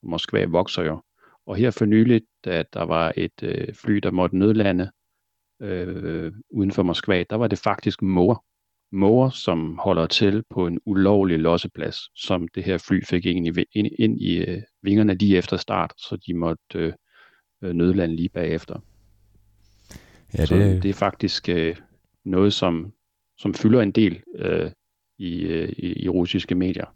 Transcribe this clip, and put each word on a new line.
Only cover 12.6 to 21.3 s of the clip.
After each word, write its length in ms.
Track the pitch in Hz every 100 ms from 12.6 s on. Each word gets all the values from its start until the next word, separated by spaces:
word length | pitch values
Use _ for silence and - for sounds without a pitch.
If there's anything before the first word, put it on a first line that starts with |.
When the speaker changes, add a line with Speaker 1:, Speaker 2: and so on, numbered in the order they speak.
Speaker 1:
her 140 | 85 87
fly 260 | - 95
fik 220 | - 90 90
ind 200 | 87 82
i 40 |
vi-, 140 | 85 90
ind, 160 | 107 107 -
ind 220 | 110 -
i, 160 | 95 87
øh, 260 | 87 90 104 _
vingerne 320 | 98 101 107
lige 220 | 92 101 92
efter 200 | - 92
start, 360 | - 98 85 -
så 200 | - - -
de 80 |
måtte, 280 | 87 82 82 _
øh, 180 | 87 82 82 _ _ _ _ _ _
øh, 100 | 95
nødlande 440 | 85 87 95 85 82
lige 120 | 87
bagefter. 500 | 87 82 80 - - - _ _ _ _ _ _ _ _ _ _ - _ _ _ -
Speaker 2:
Ja, 80 | 80
Speaker 1:
Så 80 |
Speaker 2:
det 280 | 85 101 92
Speaker 1:
det 60 | 92
er 60 |
faktisk, 540 | 98 98 - 98